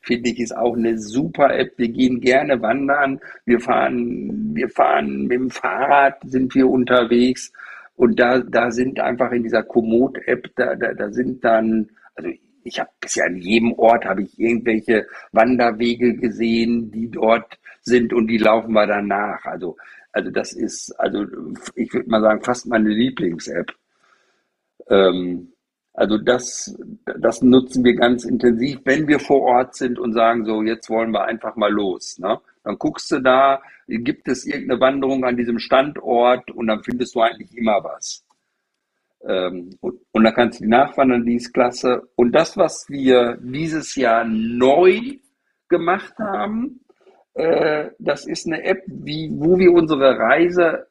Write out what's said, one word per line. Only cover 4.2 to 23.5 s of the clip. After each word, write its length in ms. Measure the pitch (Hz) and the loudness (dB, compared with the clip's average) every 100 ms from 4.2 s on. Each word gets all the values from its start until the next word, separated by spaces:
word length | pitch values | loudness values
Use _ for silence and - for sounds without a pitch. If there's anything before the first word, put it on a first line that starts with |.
| - 69 71 | -8 -6 -6
wir 160 | 107 - | -4 -6
fahren 520 | - 143 143 143 135 135 | 0 2 2 -2 -4 -2
mit 60 | |
dem 180 | 123 127 | -2 -2
Fahrrad, 640 | - - - 139 143 139 135 | -4 -6 -2 2 4 4 0
sind 300 | 135 127 131 | -4 -2 0
wir 140 | 135 131 | 2 4
unterwegs. 840 | 131 123 123 117 120 123 127 - _ - - - _ | 2 2 2 4 2 2 0 -8 _ -20 -20 -20 _
Und 220 | 123 110 | 2 4
da, 200 | 123 127 | 4 2
da 320 | 123 120 120 | 2 0 0
sind 280 | 117 127 135 | 0 -4 -2
einfach 320 | 127 123 123 | -4 0 -2
in 100 | 120 | -2
dieser 200 | 113 113 | 0 -2
Komoot-App, 920 | 107 123 113 117 131 131 - 123 - - | 0 0 2 2 2 -2 -4 -4 -4 -4
da, 180 | 123 | -2
da, 200 | - 113 | -2 -4
da 160 | - 107 | -4 -6
sind 340 | 113 127 123 | -4 -6 -2
dann, 460 | 120 113 110 113 107 _ _ | 0 2 2 -2 -2 _ _
also 160 | - 90 87 _ _ | -12 -12 -12 _ _
ich 160 | - - | -12 -8
hab 180 | - _ | -10 _
bisher 260 | - - 87 | -8 -2 -2
an 100 | 90 | -4
jedem 380 | 90 113 117 | 0 2 2
Ort 320 | 113 113 117 101 | 4 4 4 0
habe 160 | 98 | -4
ich 160 | 98 _ | -6 _
irgendwelche 680 | 110 117 120 110 107 110 - - - | -2 0 0 -2 2 0 0 -16 -4
Wanderwege 840 | 110 113 123 120 110 120 117 123 110 | 0 2 2 0 0 -2 0 0 0
gesehen, 720 | 123 104 113 113 117 117 113 | -4 -2 0 0 0 -2 -4
die 200 | 107 117 | -8 -8
dort 480 | 110 110 113 107 - - - | -2 2 2 0 -20 -20 -18
sind 320 | - 123 117 | 2 2 4
und 140 | 120 110 | 0 0
die 100 | 113 | 2
laufen 340 | 107 113 113 | 4 2 2
wir 140 | 110 104 | 0 2
dann 200 | 104 101 | 0 -2
nach. 380 | 101 104 92 | -2 -2 -6
Also, 320 | - 90 90 - - - _ | -10 -8 -10 -12 -20 -20 _
also 180 | - 92 | -6 -4
das 220 | - - | -6 -6
ist, 400 | - 107 - - - | -8 -8 -8 -16 -4
also 260 | - 101 101 - 80 - - | -4 -2 -6 -10 -14 -14 -16
ich 180 | - 110 | -8 -4
würd 160 | 127 120 | -4 -2
mal 120 | 113 | 2
sagen, 220 | 107 107 | 2 0
fast 240 | 113 123 120 | -2 -6 -2
meine 220 | 117 107 | 0 0
Lieblings-App. 840 | 104 127 127 98 82 - | 0 -2 -2 -4 -4 -8